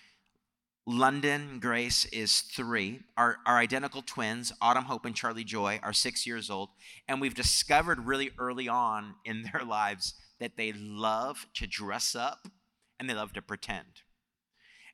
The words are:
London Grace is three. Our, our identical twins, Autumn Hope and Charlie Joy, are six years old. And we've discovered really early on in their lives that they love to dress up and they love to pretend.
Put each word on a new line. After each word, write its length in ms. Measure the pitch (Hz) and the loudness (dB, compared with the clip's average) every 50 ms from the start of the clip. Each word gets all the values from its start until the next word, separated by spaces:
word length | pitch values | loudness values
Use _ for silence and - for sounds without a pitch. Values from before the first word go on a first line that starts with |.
| - _ _ _ _ _ _ _ _ _ _ _ _ _ _ _ - | -20 _ _ _ _ _ _ _ _ _ _ _ _ _ _ _ -6
London 760 | 117 120 120 131 131 139 143 139 147 143 147 147 143 135 120 | -2 4 6 6 6 6 4 2 2 2 2 -2 -8 -10 -4
Grace 440 | 110 123 117 117 120 123 113 - - | -2 0 0 2 2 2 2 2 2
is 340 | - - 113 110 101 - - | 0 0 -2 2 2 2 2
three. 600 | - - - - 123 117 120 107 95 98 120 135 - _ - | 2 -2 -6 -6 -2 0 0 0 0 0 -4 -8 -12 _ 0
Our, 200 | 117 120 120 113 - - | 2 4 4 2 0 2
our 120 | 117 123 120 | 4 6 6
identical 440 | 117 107 131 131 139 139 - 139 | 6 4 0 -2 -2 -4 -6 -8
twins, 500 | 123 - - 131 113 107 113 120 120 - - - | -10 -8 -4 -2 -2 -2 -2 -2 -4 -6 -4 2
Autumn 260 | 104 120 123 131 127 | 4 4 6 4 4
Hope 180 | 135 131 113 - | 0 -4 -4 -4
and 100 | 120 110 | -4 -6
Charlie 300 | - - 117 113 113 113 | -2 -2 -2 -2 -4 -6
Joy, 340 | 98 110 107 101 101 107 104 | -4 -2 0 2 2 0 0
are 100 | - 107 | -2 0
six 340 | 107 - - 123 - - - | 2 2 2 2 0 -2 -2
years 240 | 120 117 113 101 98 | -2 -4 -6 -4 -4
old. 200 | 101 95 101 - _ _ - - - - - | -4 -4 -6 -8 _ _ -20 -20 -20 -14 -6
And 140 | - 135 135 | -4 -2 0
we've 140 | 139 131 117 | 0 -2 -2
discovered 720 | 123 107 - - - - - 147 151 165 175 165 127 113 | 0 2 4 4 4 4 6 6 6 6 4 0 0 2
really 240 | 123 135 135 139 135 - | 0 0 0 0 -2 -4
early 300 | - 123 127 123 127 127 | -4 -4 -4 -2 -4 -2
on 480 | 120 120 123 120 113 107 107 104 104 95 - - | 0 2 2 2 2 0 -2 -4 -8 -14 -12 -8
in 240 | 113 110 110 113 190 | -6 -6 -6 -6 -4
their 120 | - 139 127 | -4 -4 -2
lives 500 | 117 107 107 104 101 101 92 - - - - - - _ - | -2 0 2 2 0 0 -2 -4 -6 -6 -10 -20 -20 _ -10
that 160 | 117 120 - | -10 -8 -6
they 160 | - 110 110 | -4 -4 -4
love 760 | 104 104 104 107 104 104 110 110 110 113 123 135 143 - - _ - | -4 -6 -10 -8 -6 0 2 2 2 2 0 -2 -4 -8 -12 _ -8
to 140 | - 117 98 | -6 -6 -6
dress 480 | - - 107 98 101 123 - - - | -6 -6 -4 -4 -4 -2 -2 -2 0
up 320 | 120 120 135 - - - - _ _ _ _ _ _ _ _ _ - | 0 -2 -2 -4 -6 -16 -20 _ _ _ _ _ _ _ _ _ -10
and 100 | 127 127 | -6 -4
they 60 | 117 | -4
love 180 | 107 107 98 - | -4 -4 -6 -6
to 80 | 104 | -12
pretend. 600 | - - 104 - - - 104 87 - - _ - _ _ _ _ _ _ _ _ _ _ _ _ _ - - - - - | -8 -8 -8 -8 -6 -8 -8 -8 -8 -14 _ -20 _ _ _ _ _ _ _ _ _ _ _ _ _ -20 -20 -20 -20 -12